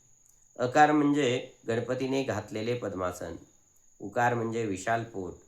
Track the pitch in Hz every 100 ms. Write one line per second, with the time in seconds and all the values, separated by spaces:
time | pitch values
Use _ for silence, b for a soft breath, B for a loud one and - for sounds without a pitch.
0 | _ _ _ _ _ - 123 151 151 151
1 | 143 143 127 123 - - - 113 - 127
2 | 131 135 127 104 - 110 110 123 104 92
3 | 90 90 87 - - _ _ _ _ -
4 | 101 120 120 120 113 113 110 95 - 113
5 | 113 98 87 -